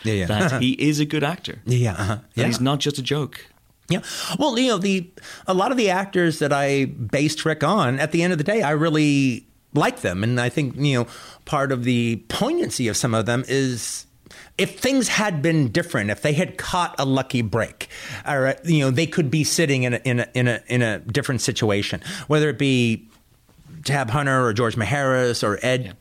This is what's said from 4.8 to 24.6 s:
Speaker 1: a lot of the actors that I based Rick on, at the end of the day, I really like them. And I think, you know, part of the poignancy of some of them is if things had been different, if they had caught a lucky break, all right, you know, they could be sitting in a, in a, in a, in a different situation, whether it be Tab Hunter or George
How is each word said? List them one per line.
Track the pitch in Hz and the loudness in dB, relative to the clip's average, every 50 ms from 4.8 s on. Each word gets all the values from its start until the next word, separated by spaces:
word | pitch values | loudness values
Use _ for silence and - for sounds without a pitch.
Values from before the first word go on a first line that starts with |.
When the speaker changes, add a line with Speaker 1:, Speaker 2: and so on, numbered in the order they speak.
| 190 202 190 185 170 - - - - - - - - | 0 0 0 -2 -2 -6 -14 -20 -20 -20 -20 -8 -2
Speaker 1:
a | - | 0
lot | 185 185 196 254 | 0 2 2 2
of | 269 | 2
the | 254 220 190 | 2 2 2
actors | 180 190 196 196 - 180 175 165 156 - | 2 0 -2 0 0 2 2 2 2 2
that | 151 139 147 | 0 0 2
I | 139 143 139 139 139 135 | 2 2 2 2 2 0
based | 131 - - 120 101 - 139 147 139 - - - | -2 -4 -6 -6 -2 0 2 2 0 0 0 -2
Rick | 160 156 156 | -2 0 0
on, | 139 156 196 190 151 120 131 135 | 2 2 2 2 2 2 0 0
at | 151 151 | 0 0
the | - 170 | 0 2
end | 170 180 | 2 2
of | 185 151 | 0 0
the | 151 | 0
day, | 202 208 226 | 0 0 2
I | 175 143 | 2 2
really | 156 147 160 170 151 156 151 147 143 139 135 131 120 - - _ _ _ _ _ - | 2 2 2 2 2 4 4 4 4 4 2 2 0 -4 -8 _ _ _ _ _ 0
like | 143 175 240 254 - | 2 2 2 0 -2
them. | - 98 87 92 104 | -2 -2 -2 0 0
And | 117 123 123 | 0 0 0
I | 120 123 | 0 0
think, | - 160 147 123 - | 0 -2 -2 -2 -2
you | 117 143 147 135 120 | 0 0 2 2 2
know, | 120 - - - - - - - - | 0 -2 -6 -16 -20 -20 -20 -20 -8
part | - 156 143 139 135 | -4 -2 0 0 0
of | 135 123 120 | -2 -2 0
the | 127 123 120 117 117 117 - - - | 0 2 2 2 0 -2 -4 -6 -6
poignancy | - - 202 277 339 349 - 113 - - 123 107 | -4 -2 0 0 0 0 -2 -2 -2 -2 -2 -2
of | 104 | 0
some | - - 123 | 0 0 0
of | 110 113 107 | 0 0 0
them | 120 117 131 127 | 0 0 -2 -2
is | - 131 135 135 127 123 107 - - - - - _ _ _ - - - - - - _ | 0 0 0 0 0 -2 -4 -8 -8 -10 -10 -12 _ _ _ -20 -20 -20 -20 -20 -8 _
if | - 190 190 - - | -4 -4 -4 -2 -2
things | - 254 277 269 220 - | -2 0 2 2 0 0
had | - 190 214 208 175 147 | 0 0 0 0 0 0
been | 135 170 160 160 139 113 | 0 2 2 2 2 2
different, | 98 170 170 - - 120 101 104 | 0 -2 -2 -2 -2 -2 -2 -2
if | 101 - | -2 -2
they | - 151 | -2 0
had | 147 151 185 - - | 0 0 -2 -2 -4
caught | - - - - 175 170 - - - | -8 -6 -2 -2 0 0 -2 -2 -2
a | 135 | 0
lucky | 135 131 135 131 - - 123 | 0 0 0 0 0 -2 -2
break, | 113 98 104 113 98 - - - - - - - - - - - - | 0 0 0 0 -2 -2 -6 -10 -14 -14 -14 -16 -14 -12 -12 -10 -6
all | 135 143 135 | -2 0 0
right, | 131 131 139 - - | 0 0 0 -2 0
you | 165 165 151 | 2 2 4
know, | 135 131 | 4 2
they | 127 147 165 | 2 2 0
could | 151 - 190 156 127 | 0 0 0 0 2
be | 135 156 151 | 2 0 0
sitting | - - - 165 143 139 127 | 0 0 2 2 2 2 2
in | 127 123 | 2 0
a, | 120 110 | 0 -2
in | - 135 120 120 | 0 0 0 0
a, | 117 - | 0 -2
in | - 127 123 123 | 0 0 2 2
a, | 113 - - - | 0 -2 -2 -2
in | 123 123 | 0 0
a | 120 110 101 85 | 2 0 -2 -4
different | - - 107 143 127 - 131 110 | -4 -4 -4 -2 -2 -2 -2 -2
situation, | - - 117 - 117 107 101 101 98 - 110 98 - - - - - | -2 -2 -2 0 0 2 2 0 0 -2 -6 -8 -8 -10 -12 -8 -2
whether | - 147 156 151 151 | 0 2 2 2 2
it | 127 117 | 0 0
be | 143 135 131 127 120 117 113 - - - - _ _ _ _ _ _ _ _ - - - - - - | 2 2 4 4 4 2 0 -2 -4 -12 -20 _ _ _ _ _ _ _ _ -20 -20 -20 -16 -10 -4
Tab | - 143 139 131 110 | -2 -2 0 0 0
Hunter | 113 151 139 139 135 131 127 | 0 0 2 2 2 2 2
or | 117 104 | 2 2
George | 113 | 2